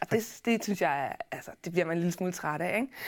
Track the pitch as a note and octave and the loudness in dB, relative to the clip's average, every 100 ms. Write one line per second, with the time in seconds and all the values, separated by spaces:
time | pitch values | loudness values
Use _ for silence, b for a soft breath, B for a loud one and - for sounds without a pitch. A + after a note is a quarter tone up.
0 | - - A3 - A#3+ A3+ G#3+ G3 E3 C#3 | 2 2 0 -4 2 2 2 2 2 2
1 | B2 - - - - - F3 E3+ E3 E3+ | -2 -4 -8 -8 -10 -10 -2 0 2 2
2 | F3 E3+ F#3 F3+ D3+ D3+ F3+ G#3+ C4 B | 0 0 -2 -2 -4 -2 0 0 -2 B